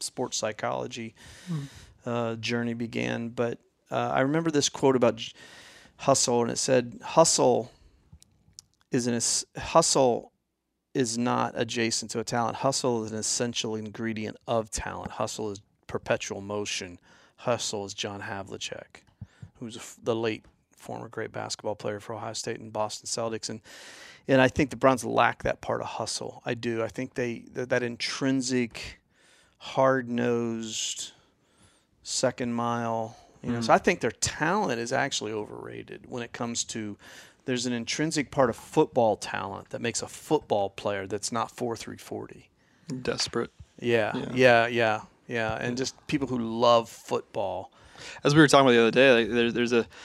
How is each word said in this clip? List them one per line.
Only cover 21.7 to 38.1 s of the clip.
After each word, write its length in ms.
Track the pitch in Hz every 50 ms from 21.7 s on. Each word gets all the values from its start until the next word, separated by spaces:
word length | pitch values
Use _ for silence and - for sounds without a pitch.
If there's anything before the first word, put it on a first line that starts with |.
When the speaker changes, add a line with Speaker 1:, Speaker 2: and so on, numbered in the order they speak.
| 104
Speaker 1:
player 240 | - - 117 107 104
for 140 | - - 113
Ohio 160 | 107 110 113 110
State 260 | - - 120 113 120
and 140 | 110 110 107
Boston 340 | 107 107 107 - - -
Celtics. 420 | - - - 117 113 113 110 - -
And, 120 | 113 110 - - - - - - - - - - - - _
and 140 | - 135 131
I 80 | 131 127
think 220 | - - 156 127
the 60 | -
Browns 280 | 113 - 135 131 120 -
lack 400 | 113 113 117 120 117 120 - -
that 160 | 123 120 -
part 200 | - - 117 120
of 60 | 117
hustle. 560 | 113 - - 117 113 - - 120 113 - - -
I 100 | 131 127
do. 280 | 117 117 120 117 113 113
I 60 | 113
think 260 | - - 131 131 -
they, 300 | - 123 120 117 120 - - -
th-, 140 | 135 127 123
that 160 | 131 123 123
intrinsic, 1160 | 120 117 - - - - - 143 135 135 135 127 127 131 127 120 113 - - - - - - _ _ _ _ _ _ _ _ _ _ _ _ - - - - 135
hard-nosed, 1300 | 131 131 131 123 120 120 120 120 120 120 117 117 117 113 113 113 110 110 - - - - - - - - _ _ _ _ _ _ _ _ _ _ _ _ _ _ _ _ _ -
second 500 | - - - - 127 123 - 127 120 117
mile, 640 | 117 117 120 117 117 117 117 113 113 113 110 113 - - _ _ _ -
you 100 | 120 120
know, 60 | 117
Speaker 2:
Mm. 40 | 117
Speaker 1:
so 80 | 113 151
I 60 | 190
think 220 | - - 185 170
their 100 | - 120
talent 720 | 107 - - - - - 151 160 185 214 208 175 123 117
is 120 | 117 120 131
actually 380 | 127 131 139 - - - 107 113
overrated 760 | 107 104 - 117 - - - - - - - 104 101 98 -
when 140 | 127 123 117
it 100 | 117 -
comes 320 | - 127 117 117 - -
to, 320 | - - 117 107 104 101 - - - - - - - _ _ _
there's 200 | - 127 123 117
an 60 | 127 123
intrinsic 580 | 120 117 - - - 151 160